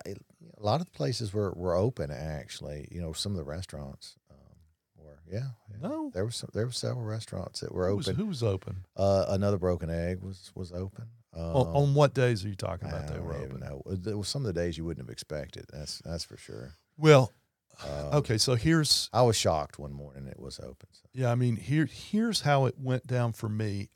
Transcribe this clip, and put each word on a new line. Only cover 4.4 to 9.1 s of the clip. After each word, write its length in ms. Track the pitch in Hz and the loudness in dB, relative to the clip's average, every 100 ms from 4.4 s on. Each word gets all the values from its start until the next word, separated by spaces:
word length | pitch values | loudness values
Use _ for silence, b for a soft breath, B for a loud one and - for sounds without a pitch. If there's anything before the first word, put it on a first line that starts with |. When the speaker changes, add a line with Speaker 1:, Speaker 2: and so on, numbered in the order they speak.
| 69 - 78 _ _ _ | -20 -20 _ _ _ _
Speaker 1:
were, 240 | 76 73 82 | -20 -20 -8
yeah, 120 | 95 135 117 - | -6 -6 -10 -16
yeah. 60 | 104 | -10
Speaker 2:
No. 300 | 165 311 302 | -6 -4 -4
Speaker 1:
There 100 | 90 107 | -2 -2
was 100 | 117 | -4
some, 140 | - | -6
there 120 | - 120 | -2 -2
were 60 | |
several 320 | 120 117 123 113 | -2 -4 -4 -4
restaurants 560 | 110 - 95 87 - | -6 -6 -8 -6 -8
that 120 | - | -8
were 140 | 92 90 | 0 0
Speaker 2:
Who 60 | 101 | 2
was, 100 | 135 | 0
Speaker 1:
open. 120 | 107 | -2
Speaker 2:
who 60 | 214 | -2
was 160 | 156 | 0
open? 420 | 113 98 - 95 - - | 0 0 -4 -12 -12 0
Speaker 1:
Uh, 300 | 98 | 4